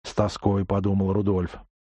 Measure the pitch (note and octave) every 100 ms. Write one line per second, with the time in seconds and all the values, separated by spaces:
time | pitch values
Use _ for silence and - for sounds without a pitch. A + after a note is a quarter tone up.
0 | - - G#2 - G#2 G2+ F#2+ G2+ G2 G2
1 | F#2+ G2 G2 F#2 F2 - - _ _